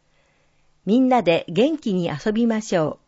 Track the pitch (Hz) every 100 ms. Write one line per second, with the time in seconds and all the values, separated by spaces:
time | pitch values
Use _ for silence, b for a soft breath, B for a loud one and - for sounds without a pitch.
0 | _ _ _ _ _ _ _ _ 185 240
1 | 254 247 170 165 - 170 277 311 226 185
2 | 170 139 220 214 233 220 214 180 151 -